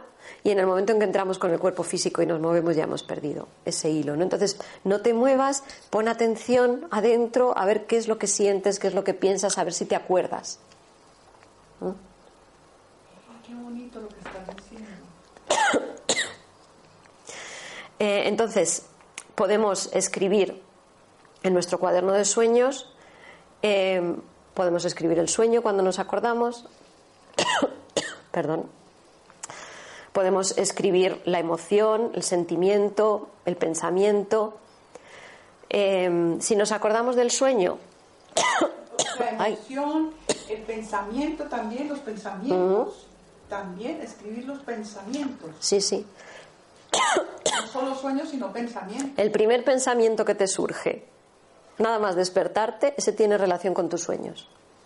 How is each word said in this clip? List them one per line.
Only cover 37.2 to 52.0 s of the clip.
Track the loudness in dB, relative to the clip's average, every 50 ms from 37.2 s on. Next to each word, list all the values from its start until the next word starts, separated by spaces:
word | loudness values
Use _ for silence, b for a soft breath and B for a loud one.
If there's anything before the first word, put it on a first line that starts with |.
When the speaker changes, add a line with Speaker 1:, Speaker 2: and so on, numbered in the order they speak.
| 2 2
Speaker 1:
sueño, | 2 2 2 4 4 4 2 2 0 -4 -8 -18 -20 -20 -20 -20 -20 -20 -20 -8 -4
<coughs> | -2 0 2 2 2 0 0 -2 -6 -16 -8 -6 -4 -4 -4 -4 -4
Speaker 2:
La | -4 -2 -2 -2 -2
Speaker 1:
Ay. | -2 -2
Speaker 2:
emoción, | -4 -8 -10 -6 -4 -4 -2 -2 -2 -2 -4 -6 -6 -4 -4 -4 -4 -6 -10
el | -10 -8 -8
pensamiento | -8 -10 -8 -6 -4 -4 -4 -4 -4 -4 -4 -4 -4 -4 -6 -8
también, | -6 -6 -6 -6 -6 -6 -6 -6 -6
los | -8 -8
pensamientos. | -8 -10 -10 -10 -10 -10 -10 -6 -4 0 0 2 2 2 2 2 0 -2
Speaker 1:
Ujú. | -6 -12 -18 -20 -20 -20 -20 -20 -20 -20 -16 -12
Speaker 2:
También | -10 -10 -10 -10 -10 -8 -8 -8 -8 -8 -10
escribir | -14 -16 -16 -14 -12 -12 -10 -10
los | -10 -12 -12
pensamientos. | -10 -10 -10 -8 -10 -12 -14 -14 -12 -8 -8 -6 -6 -6 -8 -10 -14 -16 -12 -8
Speaker 1:
Sí, | -2 2 2 2
sí. | 2 2 -2 -4 -6 -8 -14 B B B B B B B B B -20 -20 -20 -20 -8 -2 0 0 2 2 2 0 0 -2 -6 -6 -4
Speaker 2:
No | -2 -2 -2 -4
solo | -4 -4 -4 -4 -4 -4
sueños, | -4 -4 -2 -2 -2 -4 -4
sino | -6 -6 -6 -6 -6
pensamientos. | -6 -8 -8 -8 -10 -10 -10 -8 -8 -8 -6 -2
Speaker 1:
El | 0 0 2
primer | 2 4 4 4 4 4 4
pensamiento | 2 2 2 2 2 2 4 4 4 4 2 2
que | 0 2
te | 2 0
surge, | 0 0 0 -2 -4 -4 -4 -4 -4 -4 -4 -8 -18 _ _ _ _ _ _ _ _ -20 -20 -20 -10 -4 0
nada | 0 2 2
más | 2